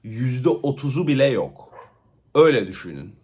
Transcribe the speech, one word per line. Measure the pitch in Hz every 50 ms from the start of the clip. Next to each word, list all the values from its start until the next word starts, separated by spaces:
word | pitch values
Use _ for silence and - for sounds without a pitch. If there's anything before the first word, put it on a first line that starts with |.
yüzde | _ 110 110 113 127 127 127 127 127 170
otuzu | 151 - - 143 139 - - 143 127 160 180
bile | 147 143 131 135
yok. | 139 127 98 - - - - - - - - - - _ _ _ _ _ _ _ _ _
Öyle | 147 160 160 143 117 98
düşünün. | 92 95 - - 90 76 67 65 - - _